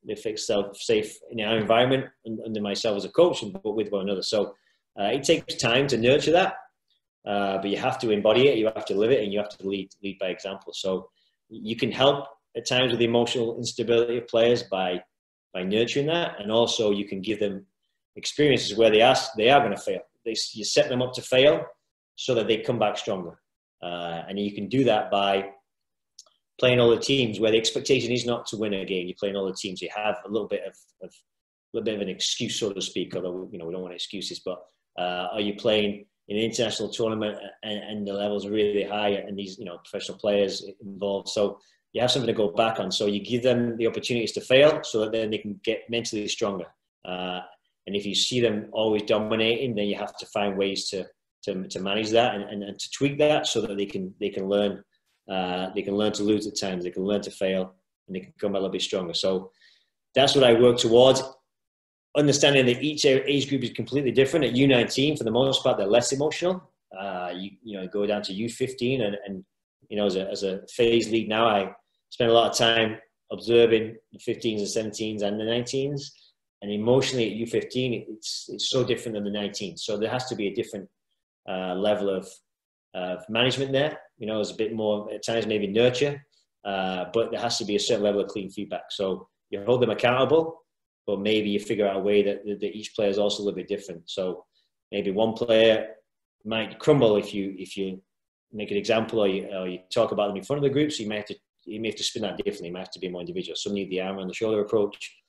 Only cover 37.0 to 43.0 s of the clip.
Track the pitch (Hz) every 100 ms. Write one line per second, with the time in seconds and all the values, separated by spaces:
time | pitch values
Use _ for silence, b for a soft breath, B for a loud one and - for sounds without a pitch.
37 | 113 110 107 101 101 - 110 104 95 107
38 | 101 98 104 104 98 107 104 104 95 104
39 | 104 98 95 98 98 95 101 87 - 101
40 | - 92 107 101 98 95 95 - 101 98
41 | 101 98 92 - 101 101 b b _ -
42 | 123 143 117 110 101 95 113 110 95 92